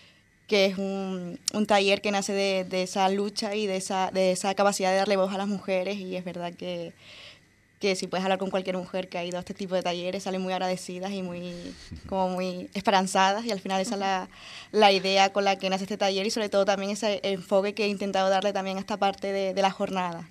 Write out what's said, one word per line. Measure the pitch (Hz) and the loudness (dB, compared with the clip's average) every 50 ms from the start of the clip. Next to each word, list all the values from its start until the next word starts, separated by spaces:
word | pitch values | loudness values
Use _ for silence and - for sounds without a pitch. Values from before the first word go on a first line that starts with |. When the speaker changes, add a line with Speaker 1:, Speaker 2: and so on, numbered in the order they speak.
| - - _ _ _ _ _ _ _ | -20 -20 _ _ _ _ _ _ _
Speaker 1:
que | - 214 202 190 | 2 4 4 4
es | 196 190 | 4 2
un, | 190 196 196 196 196 190 190 190 180 180 175 175 - - - - | 0 -2 -2 -2 -4 -4 -4 -4 -6 -6 -8 -10 -8 -6 -2 -2
un | 214 214 | 0 2
taller | - 214 202 196 196 202 202 | 4 4 4 6 4 2 2
que | - 208 | 2 0
nace | 202 196 196 - 196 | 0 0 0 0 0
de, | 196 196 196 190 185 185 | 0 2 2 0 0 -2
de | 175 190 185 185 | -2 -2 -2 -2
esa | 185 - 202 190 190 | -2 0 2 2 2
lucha | 196 202 202 208 208 - 226 202 202 | 2 0 -2 -2 -4 -4 -4 -4 -2
y | 214 214 | -2 -2
de | 196 190 | -2 -2
esa, | 190 190 - 202 190 190 180 | -2 -4 -2 -2 -2 -2 0
de | - 185 190 185 | 0 2 2 2
esa | 180 - - 196 190 | 2 2 0 0 2
capacidad | 208 202 202 196 - 190 185 | 4 4 4 4 2 2 2
de | 190 | 2
darle | 196 196 208 202 | 2 2 2 2
voz | 190 185 190 202 | 2 2 2 0
a | |
las | 190 202 | -2 -2
mujeres, | 202 202 190 - 202 190 185 180 190 208 | -2 -4 -4 -2 -2 -2 0 0 -2 -4
y | 202 185 185 185 | -6 -6 -8 -8
es | 180 180 | -8 -8
verdad | 180 170 175 175 175 175 | -8 -8 -8 -8 -8 -8
que, | - 180 180 180 170 170 170 - - - - - - - - - - _ _ _ _ _ _ _ - | -8 -8 -8 -8 -8 -8 -10 -14 -18 -20 -20 -20 -20 -20 -20 -20 -20 _ _ _ _ _ _ _ -2
que | - 196 185 | 0 0 0
si | 185 190 | 0 -2
puedes | 175 - 180 190 | -4 -2 -2 0
hablar | 190 190 185 | 2 0 0
con | 196 190 | 0 -2
cualquier | 196 190 185 185 180 | -2 -2 -2 -2 -4
mujer | 185 175 - - 185 185 185 | -6 -6 -6 -6 -6 -6 -6
que | - | -6
ha | 180 175 | -8 -6
ido | 180 180 | -6 -6
a | 180 | -8
este | 180 - 190 | -8 -8 -8
tipo | - 202 175 185 | -8 -4 -2 -2
de | 185 175 | -2 0
talleres, | 180 175 175 175 180 190 196 185 | -2 -2 -2 -4 -4 -4 -4 -4
salen | 196 190 190 | -4 -4 -2
muy | 185 185 185 | -2 -2 -2
agradecidas | 180 185 185 185 180 - - 180 180 185 202 | -2 0 -2 -2 -4 -6 -8 -8 -8 -6 -6
y | 202 190 | -6 -6
muy, | 185 180 175 175 175 180 175 175 175 180 180 - - | -6 -6 -8 -8 -10 -10 -10 -10 -12 -12 -14 -16 -16
Speaker 2:
<laughs> | - - - - | -16 -16 -14 -8
Speaker 1:
como | - 196 190 185 185 | -4 -2 0 0 0
muy | 185 185 185 185 180 180 190 - - | 0 -2 -2 -4 -4 -6 -8 -8 -8
esperanzadas, | 202 190 226 202 185 190 185 - 190 190 190 196 214 233 | -4 0 2 4 4 2 2 4 4 4 4 4 0 -2
y | 233 | -4
al | 208 185 | -4 -4
final | - 190 190 190 | -2 -2 -2 0
esa | 190 208 208 | 0 -2 -2
es | 202 | -2
la, | 196 196 190 185 190 - - - - - - - - - | -2 0 -2 -2 -4 -8 -12 -18 -20 -18 -18 -18 -10 -2
la | - 214 214 202 | 4 6 8 8
idea | 196 185 175 190 190 196 196 196 196 | 8 6 4 4 6 6 6 4 4
con | 202 202 | 2 2
la | 196 196 | 2 2
que | 190 190 185 | 2 0 0
nace | 190 190 196 | 0 -2 -2
este | 190 214 | -4 -2
taller, | 190 202 196 196 190 190 | 0 0 0 2 0 0
y | 220 | -2
sobre | - 240 214 202 | -2 -2 -2 2
todo | 202 196 196 | 2 2 4
también | 208 196 196 196 202 | 4 2 0 0 -2
ese | 214 - 233 214 202 - - | -2 -2 0 -2 0 0 0
enfoque | 196 196 180 175 - 208 190 196 208 202 | -2 -2 -2 0 2 2 2 4 2 0
que | 226 208 | 0 0
he | 208 | 0
intentado | 202 190 208 202 190 190 190 190 | 0 -2 -2 0 2 2 4 4
darle | 196 190 190 208 196 | 4 2 2 0 0
también | 196 190 190 190 | -2 -2 -2 -4
a | 190 | -4
esta | 196 - 214 | -4 -4 -2
parte | 196 202 196 190 - - 202 196 | 0 0 0 0 0 -4 -4 -2
de, | 196 196 190 185 | -2 -2 0 2
de | 196 | 4
la | 196 190 | 2 2
jornada, | 190 - 202 196 190 185 180 175 165 170 170 - | 2 0 -4 -2 -2 -2 -2 -4 -4 -8 -10 -8